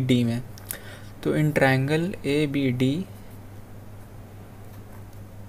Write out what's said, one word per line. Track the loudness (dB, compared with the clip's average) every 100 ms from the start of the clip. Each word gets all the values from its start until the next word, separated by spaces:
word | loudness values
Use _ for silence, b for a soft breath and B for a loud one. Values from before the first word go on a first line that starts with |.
| 6
D | 6 4
में। | 0 -4 -10 B B B B B -4
तो | 2
in | 4 4
triangle | 6 6 6 4 2 2 -2 2
A | 2 2
B | 2 2 4
D, | 2 2 -4 -10 -16 -16 -16 -16 -14 -14 -14 -14 -14 -16 -16 -16 -16 -16 -14 -14 -14 -14 -14 -14 -14 -14